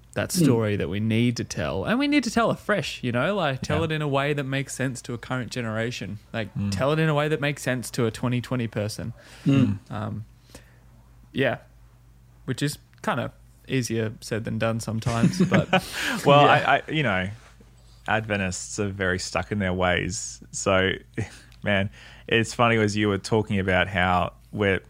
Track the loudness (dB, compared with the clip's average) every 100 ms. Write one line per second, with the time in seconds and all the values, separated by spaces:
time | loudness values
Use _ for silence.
0 | -12 -6 -2 2 4 4 2 0 -2 -2
1 | 0 2 2 0 -6 -6 -4 -4 -2 0
2 | 2 0 0 0 0 0 -2 -2 -2 -6
3 | -2 0 0 0 -2 -2 -2 -2 0 -2
4 | 0 0 0 -2 -2 -4 -4 -4 -4 -4
5 | -8 -8 -6 -6 -4 -6 -4 -2 -4 -4
6 | -8 -10 -10 -6 -6 -4 -4 0 2 2
7 | 2 2 0 0 -2 -2 -2 -4 -4 0
8 | 0 0 -2 -2 -2 -4 -4 -4 -4 -6
9 | -10 -12 -16 -6 2 4 4 0 -6 -8
10 | -8 -8 -12 -18 _ -20 -20 -20 -20 -20
11 | -20 -20 -10 -2 0 -2 -8 -20 -20 -20
12 | -20 -20 -20 -14 -8 -2 -4 -4 -14 -10
13 | -4 -2 -4 -8 -20 -20 -4 -2 -2 -2
14 | -4 -6 -6 -6 -4 -2 -2 -2 -4 -4
15 | -2 2 2 2 2 2 2 2 0 -6
16 | -4 0 6 8 8 6 4 2 2 -2
17 | 0 0 -2 -6 -16 -20 -20 -20 -20 -12
18 | -2 -2 0 -2 -2 -4 -8 -4 -4 -2
19 | 0 -2 -2 -4 -4 -2 -2 0 2 2
20 | -2 -6 -10 -12 -14 -6 2 4 4 0
21 | -6 -8 -8 -10 -20 -8 0 0 0 -6
22 | -20 -14 0 0 2 2 4 4 2 2
23 | 0 0 0 0 2 0 2 2 2 2
24 | 2 2 0 -4 -10 -2 0 0 -2